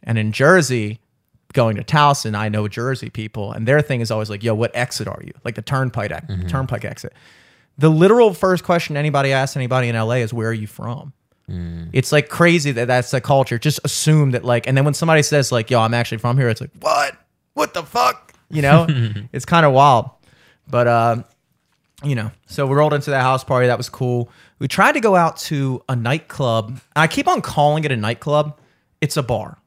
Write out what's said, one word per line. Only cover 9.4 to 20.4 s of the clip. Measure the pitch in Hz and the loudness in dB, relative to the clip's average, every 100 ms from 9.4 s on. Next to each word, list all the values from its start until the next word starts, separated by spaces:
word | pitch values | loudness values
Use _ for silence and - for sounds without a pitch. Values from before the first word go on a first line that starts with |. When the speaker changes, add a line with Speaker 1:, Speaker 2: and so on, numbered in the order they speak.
| 135 - | -2 -4
Speaker 1:
anybody | 123 127 120 | -2 0 0
in | 117 | -2
L | 110 | 0
A | 127 | 0
is, | 113 | -2
"Where | 117 110 | -2 -4
are | |
you | 113 107 | -4 -8
from?" | - 110 117 143 - _ _ - | -12 -12 -10 -14 -20 _ _ -14
Speaker 2:
Mm. | 92 85 85 82 | -10 -10 -10 -4
Speaker 1:
It's, | 120 131 | -2 2
like, | 151 143 | 0 0
crazy | - 170 170 143 | 2 4 4 0
that | 120 120 | -2 0
that's | 123 120 | 0 0
the | 131 | -4
culture. | - 139 131 117 | 0 2 2 -2
Just | 151 143 | -2 -2
assume | 143 - - 156 143 | -4 -4 2 4 4
that, | 123 | 0
like, | 117 120 120 | 0 0 2
and | 135 | 0
then | 147 | 2
when | 143 | 0
somebody | 165 160 | 2 4
says, | 147 147 127 | 4 2 2
like, | 123 113 | 0 0
"Yo, | 120 | 2
I'm | 113 | 2
actually | 117 117 113 | 0 -2 -4
from | 120 127 | 0 0
here," | 123 | 0
it's | 110 | -2
like, | - - | -8 -8
"What? | - - 143 - _ _ _ | -2 0 -2 -6 _ _ _
What | - 302 - | -4 -4 -4
the | |
fuck?" | 165 240 247 247 _ _ _ | -6 0 0 0 _ _ _
You | 156 | -2
know? | 139 156 165 | 4 4 4
Speaker 2:
<laughs> | 139 117 104 113 | 0 -2 -4 -10
Speaker 1:
It's | 131 - | -12 0
kinda | 170 156 | 4 4
wild. | 131 143 123 - _ _ _ | 6 6 6 2 _ _ _